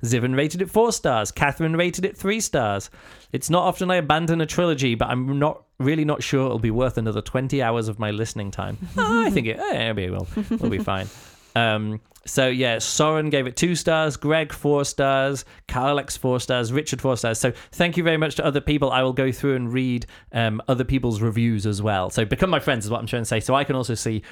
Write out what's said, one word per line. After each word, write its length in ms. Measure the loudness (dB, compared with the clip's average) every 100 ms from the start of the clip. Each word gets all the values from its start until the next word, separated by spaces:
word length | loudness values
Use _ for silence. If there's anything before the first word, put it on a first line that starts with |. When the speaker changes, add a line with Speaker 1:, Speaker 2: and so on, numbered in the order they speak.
Speaker 1:
Zivan 320 | 0 2 2 2
rated 260 | 0 0
it 80 | 0
four 220 | 2 2
stars. 400 | 2 0 0 0
Catherine 460 | 0 0 2 0 2
rated 260 | 0 0
it 140 | -4 -4
three 240 | -4 -2
stars. 480 | -2 0 0 0 -6 -18 -20 -20 -8
"It's 180 | -6 0
not 140 | 2
often 260 | 2 0 0
I 60 | 0
abandon 460 | 2 0 2 0
a 40 | 0
trilogy, 480 | 0 2 2 0 0
but 120 | 0
I'm 320 | 0 0 0
not, 220 | 0 -2 _ -2
really 240 | 0 2
not 180 | 0 0
sure 240 | 0 0 0
it'll 120 | 0
be 100 | 0
worth 280 | 0 0 0
another 240 | -2 -4
twenty 400 | -4 -4 -2 0
hours 260 | 0 0 -2
of 100 | -4
my 140 | -4
listening 400 | -2 -4 -6 -8
time." 260 | -6 -8 -8 -8
Speaker 2:
<laughs> 100 | -2
Speaker 1:
"Oh, 260 | 2 2 2
I 40 |
think 180 | 2 0
it, 100 | -4
eh, 360 | -2 -2 -2
maybe 160 | -2 -2
we'll, 160 | -4 -6 -6 -4 -2
we'll 100 | -2
be 100 | -2
fine." 280 | -2 -2 -4 -12 -20 -20 _ 0
Um, 460 | 2 0 -2 -6 _ -20 -6
so, 200 | 0 2
yeah, 320 | 2 0 0
Soren 500 | -2 2 2 2 2
gave 160 | 0 0
it 100 | 0
two 200 | 0 0
stars, 420 | 2 2 0 -2
Greg 340 | 0 0 0
four 320 | -2 0 2
stars, 640 | 0 0 2 2 0 -2 -8 -18 -8
Carlex 500 | -2 0 0 -2 -4
four 220 | 0 0
stars, 340 | 0 -2 0
Richard 260 | -2 -2 -2
four 160 | 0 0
stars. 200 | 0 0
So 140 | 0 -2 -8
thank 260 | 0 0 2
you 60 |
very 140 | 2 2
much 160 | 0 0
to 80 | 0
other 140 | 0
people. 320 | 2 2 2
I 120 | 2
will 100 | 2
go 180 | 2 0
through 240 | 2 0 0
and 160 | 0
read, 360 | 0 0 -2 -4 -18 -6
um, 260 | 0 0 0 0
other 160 | 0
people's 380 | 2 2 2 2
reviews 460 | 0 2 2 2 0
as 160 | 0
well. 260 | 0 0 0
So 160 | 0 0
become 240 | 2 2
my 100 | 2
friends 240 | 0 -2 0
is 60 |
what 80 | -4
I'm 60 | -2
trying 160 | -4
to 60 | -2
say. 120 | -2
So 140 | 2
I 100 | 2
can 120 | 2 -2
also 180 | -2
see 300 | -2 -2 -4 -6